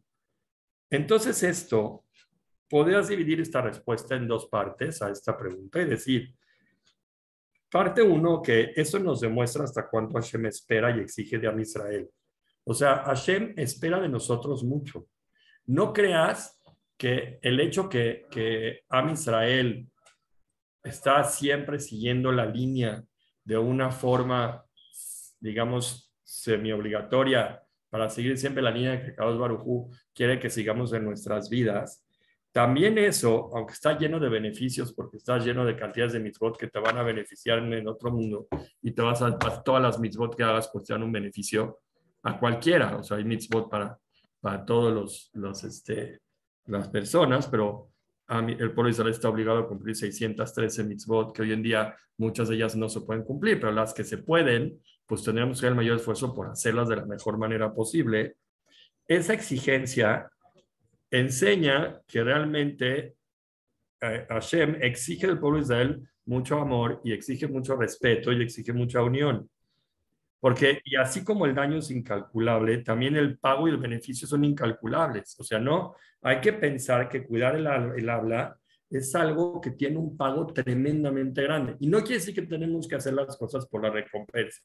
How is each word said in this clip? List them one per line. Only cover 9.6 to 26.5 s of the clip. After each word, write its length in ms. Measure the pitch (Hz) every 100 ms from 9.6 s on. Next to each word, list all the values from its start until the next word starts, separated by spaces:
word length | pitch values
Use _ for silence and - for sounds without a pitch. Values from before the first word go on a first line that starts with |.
hasta 240 | 135 113 -
cuánto 260 | 110 110
Hashem 320 | 120 113 113 110
espera 500 | - - 110 117 113
y 40 |
exige 380 | 98 - 101 113
de 100 | 110
Am 100 | 110
Israel. 500 | 110 107 104 104 - _ _ _ _ _
O 80 | -
sea, 260 | 113 139 135
Hashem 500 | 143 131 - 196 226 -
espera 440 | 127 - 165 185
de 80 | 175
nosotros 540 | 120 - 117 143 127
mucho. 420 | 123 147 139 85 - _ _ _ _ _ -
No 260 | 139 208
creas 680 | 214 202 165 170 220 - - _ _ _ _
que 420 | 123 127 - -
el 180 | 123 127
hecho 280 | 160 190 185
que, 380 | 123 117 117 -
que 500 | 117 113 110 113 - _
Am 220 | 131 147
Israel 800 | 151 - 113 117 131 123 110 - _ _ _ _ _ _ _ _ _
está 420 | - - 139 143
siempre 560 | 143 - 139 143 143 143
siguiendo 520 | - 107 117 123 127
la 140 | 127 113
línea 560 | 113 127 131 113 107 - _ _ _
de 120 | - 113
una 340 | 120 131 131
forma, 720 | 127 127 127 127 123 120 - - _ _ - - - - _
digamos, 720 | 110 107 120 123 117 - - _
semiobligatoria, 1400 | - - -